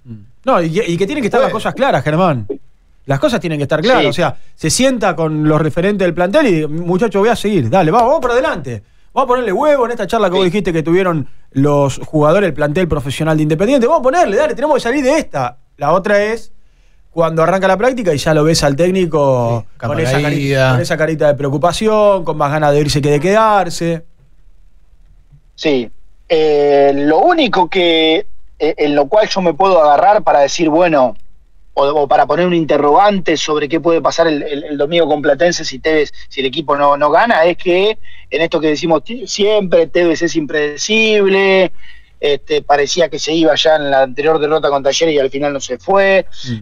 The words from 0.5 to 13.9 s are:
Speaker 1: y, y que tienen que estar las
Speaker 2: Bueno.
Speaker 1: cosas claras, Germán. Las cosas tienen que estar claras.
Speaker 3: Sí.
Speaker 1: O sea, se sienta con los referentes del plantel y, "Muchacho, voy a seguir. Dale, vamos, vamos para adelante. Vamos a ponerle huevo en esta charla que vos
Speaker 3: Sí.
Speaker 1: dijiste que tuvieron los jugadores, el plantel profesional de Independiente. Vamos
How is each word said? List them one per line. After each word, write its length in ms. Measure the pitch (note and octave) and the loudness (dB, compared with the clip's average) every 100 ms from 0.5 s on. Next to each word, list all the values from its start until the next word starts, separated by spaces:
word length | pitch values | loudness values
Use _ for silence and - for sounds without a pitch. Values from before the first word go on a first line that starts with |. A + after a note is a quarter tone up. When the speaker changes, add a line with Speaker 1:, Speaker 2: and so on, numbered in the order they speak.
| A3 | 0
Speaker 1:
y, 180 | E3 D#3+ E3+ | 2 -2 -2
y 120 | E3+ | -2
que 80 | G3 | -2
tienen 140 | D4 | -2
que 40 | G#3 | 0
estar 120 | A#3 | 0
las 60 | C4+ | 0
Speaker 2:
Bueno. 80 | A3+ | -2
Speaker 1:
cosas 180 | G3 | -6
claras, 300 | - C4+ G#3+ | -2 0 0
Germán. 420 | D3+ D#3 F#3 C3 G2+ - - _ _ _ - | 0 0 0 0 -6 -10 -14 _ _ _ -6
Las 140 | C#3 | 0
cosas 200 | D4+ A3+ | 0 0
tienen 180 | F3 D3+ | -4 -4
que 60 | |
estar 180 | C#3 D#3 | -2 0
claras. 220 | G3+ B3 | 2 2
Speaker 3:
Sí. 60 | D3 | 2
Speaker 1:
O 40 | |
sea, 240 | C3+ C3+ - - - | 0 -2 -4 -12 -6
se 140 | D#3 | -2
sienta 460 | - C4 B3 G3+ D#3 | 2 0 2 -2 -2
con 320 | D#3+ D#3 D3+ | -2 0 2
los 120 | D3+ | 2
referentes 460 | D#3 E3+ F#3+ G#3 F3+ | 0 0 -2 0 -2
del 80 | |
plantel 340 | E3+ F3+ D4 C#4 | 0 0 2 2
y, 200 | E3 D3+ | 0 -2
"Muchacho, 520 | D#3 F3 F3+ A3+ G3 | -4 -2 0 0 2
voy 100 | G#3+ | 0
a 60 | A3+ | 0
seguir. 340 | G#3 G3 A2+ | 0 0 2
Dale, 200 | F#3+ D#3 | 2 2
vamos, 160 | G#3+ A#3 | 2 2
vamos 120 | D#4+ | 2
para 120 | A#3+ A#3+ | 0 0
adelante. 480 | D4 - C3 A2+ - - - | -2 -4 -8 -12 -14 -20 -6
Vamos 120 | - B3+ | -2 0
a 20 | |
ponerle 240 | B3+ A#3 | 0 0
huevo 340 | F#3 D4+ C#4 A#3 | 0 2 2 0
en 60 | |
esta 160 | A3 F#3+ | -4 -4
charla 200 | A#3 G3 | 0 0
que 60 | F#3 | 2
vos 80 | F#3 | 0
Speaker 3:
Sí. 60 | |
Speaker 1:
dijiste 200 | G3+ F#3 | 0 -2
que 100 | E3 | -2
tuvieron 440 | D#3 F3 F#3+ D#3 C3 - - | 0 0 0 -2 -6 -12 -6
los 480 | C3+ C#3+ C#3+ C#3 - | 0 2 2 0 -2
jugadores, 480 | - D#3 D3 F#3 F#3+ | -4 2 2 4 0
el 60 | |
plantel 340 | C#3 D3 D3+ F3 | 0 -2 0 -2
profesional 500 | D3+ C#3 - D#3 D#3 | -2 -4 -4 -2 0
de 60 | |
Independiente. 420 | D3+ D#3 G#3 C#4 | 0 0 2 2
Vamos 120 | A#3 | 2